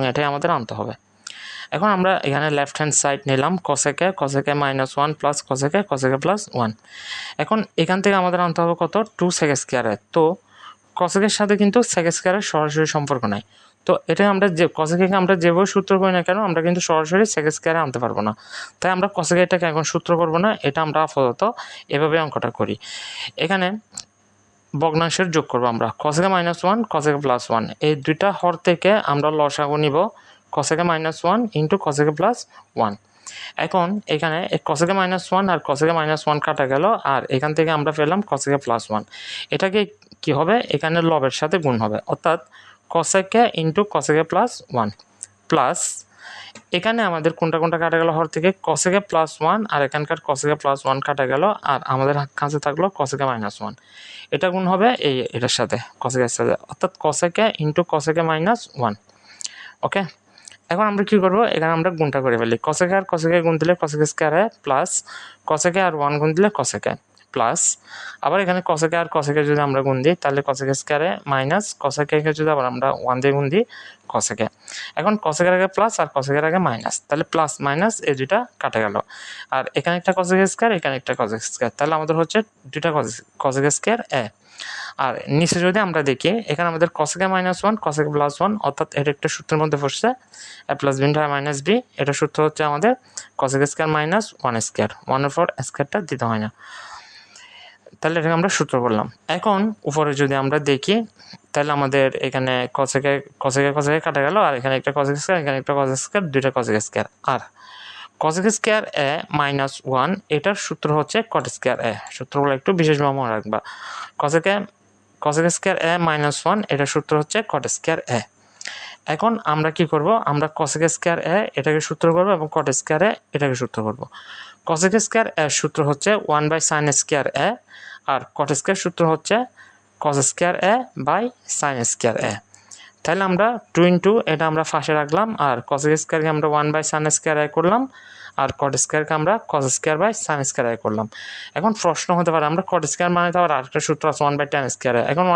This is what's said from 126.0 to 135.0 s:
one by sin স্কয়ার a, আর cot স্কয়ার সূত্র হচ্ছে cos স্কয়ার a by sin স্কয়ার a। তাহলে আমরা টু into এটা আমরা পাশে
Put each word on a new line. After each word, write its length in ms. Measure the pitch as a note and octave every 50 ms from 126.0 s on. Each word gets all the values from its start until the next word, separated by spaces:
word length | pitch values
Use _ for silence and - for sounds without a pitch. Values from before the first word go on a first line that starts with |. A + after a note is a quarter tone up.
| - G3 G#3+ G3 - - D3+
one 100 | D3 D3+ D3+
by 100 | D#3+ E3 D#3+ -
sin 180 | D#3+ D3+ D3+ D3 C#3 -
স্কয়ার 260 | - - D#3 C#3 B2+ - - C#3 D3+
a, 20 | F#3+ A#3+ - _ _ - - - - - - _ -
আর 80 | C#3 B2+ C3+ - -
cot 140 | - D3 C3+ D3 C#3
স্কয়ার 200 | - - G3 F#3+ -
সূত্র 180 | F3+ - - E3+ D#3+
হচ্ছে 240 | D#3+ D#3 - - G3+ A#3 B3+ - _ - - - _ _ _ _ _ -
cos 140 | - D3+ C#3+ C#3 C3+ -
স্কয়ার 240 | - - F3 F3 F3+ - - F#3+
a 20 | A3 B3+ B3 - - D#3 C3
by 160 | C#3+ D#3+ F#3+ A#3 B3 - _ _ - - -
sin 180 | D#3+ C#3+ C3+ B2 A#2 -
স্কয়ার 240 | - - - A#2 G#2+ - - A2+
a। 20 | G#2+ G#2 - _ - - _ - - - - - _ _ -
তাহলে 180 | D#3 E3+ F#3+ G3 F#3
আমরা 160 | F3+ F3 G#3 A3+ A#3+ G#3 - _ -
টু 60 | E3 F3 F3+
into 220 | F3+ F3 - G3 G#3+ A3+ - D#3+
এটা 120 | D#3+ D3 D#3+ D#3+
আমরা 140 | D#3 D#3+ D#3 -
পাশে 200 | - D#3 C#3 - D#3 D3+